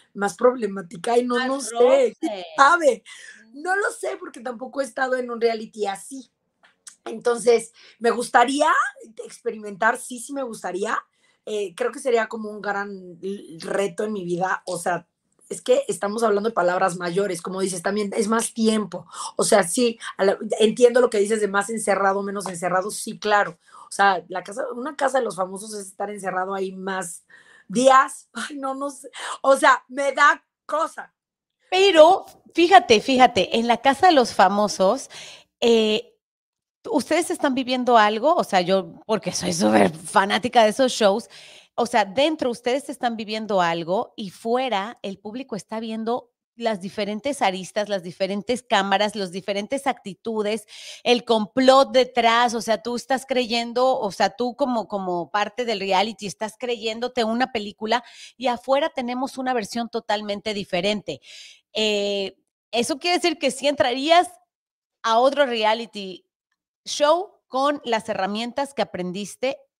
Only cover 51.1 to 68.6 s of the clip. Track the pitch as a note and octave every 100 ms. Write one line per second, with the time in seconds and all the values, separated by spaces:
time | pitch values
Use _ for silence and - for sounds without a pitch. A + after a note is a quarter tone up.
51.1 | A#3+ - A3 G#3+ C4 C4 C4+ A3 B3+ B3
52.1 | A#3+ A3+ A#3 A#3+ A3+ A3+ G#3+ A#3+ A#3+ -
53.1 | C4 - B3+ A#3 A#3 A#3+ A#3+ C4 B3+ G3+
54.1 | E3+ G3 - D3 - F#3+ A#3+ F3+ G3+ F#3
55.1 | F3 E3 G#3 G#3 - A#3 G3+ G3 F#3 G#3+
56.1 | - G3+ - G#3+ - B3 A#3 A3 A3+ B3
57.1 | B3+ A3 A#3 B3+ A3+ G#3 - G#3+ A#3+ -
58.1 | - - - B3 A#3 - C#4 D#4 - A#3+
59.1 | B3 C4+ C4 B3+ B3 G3 A#3 A#3 A3+ -
60.1 | G#3 G#3 G3+ A3 G3+ F3+ F3+ G3+ G#3+ -
61.1 | C#3 - - - - _ G#3+ G#3+ G#3 G3+
62.1 | G3+ F#3+ - _ _ _ A#3 A#3+ D4 F4
63.1 | F4 E4+ D4+ C4+ - C#4 D4 C4+ C4 D4
64.1 | E4+ F4+ - _ _ _ _ _ _ A3+
65.1 | A3+ C4 C4+ C4+ A#3 G#3+ A3+ A#3 G#3 F#3+
66.1 | F3+ _ _ _ _ _ _ - - D4
67.1 | E4+ G4+ _ _ B3+ C#4+ C#4+ A#3+ A3 A3
68.1 | G3 F#3+ G#3 A#3+ C#4